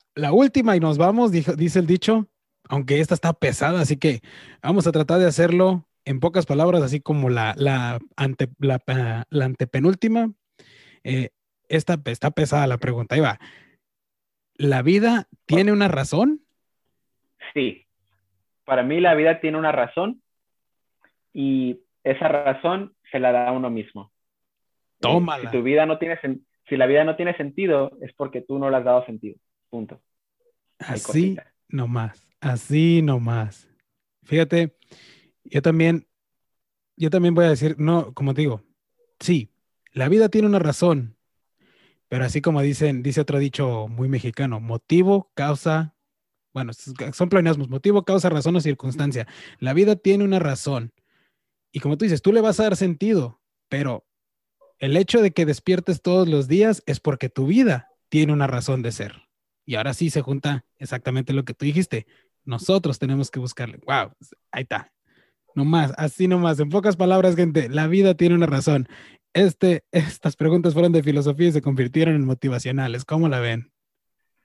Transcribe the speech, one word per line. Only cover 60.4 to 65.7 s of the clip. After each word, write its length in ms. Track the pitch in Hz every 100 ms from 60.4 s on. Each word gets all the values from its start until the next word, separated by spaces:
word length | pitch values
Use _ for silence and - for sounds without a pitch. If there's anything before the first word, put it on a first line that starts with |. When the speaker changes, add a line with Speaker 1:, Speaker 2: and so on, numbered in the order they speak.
| 143 135 - _
Speaker 1:
exactamente 560 | 127 123 131 131 127
lo 100 | 135
que 80 | 123
tú 140 | - 147
dijiste. 400 | 160 180 113 - _ _ _
Nosotros 540 | 135 117 - 190 175 127
tenemos 320 | 135 139 135
que 80 | 135
buscarle. 380 | 123 - 117 - 127
Wow, 260 | 135 95 _ - _ _
ahí 120 | -
está. 300 | 131 107 - _ _ _ _ _ _
Nomás, 380 | 143 147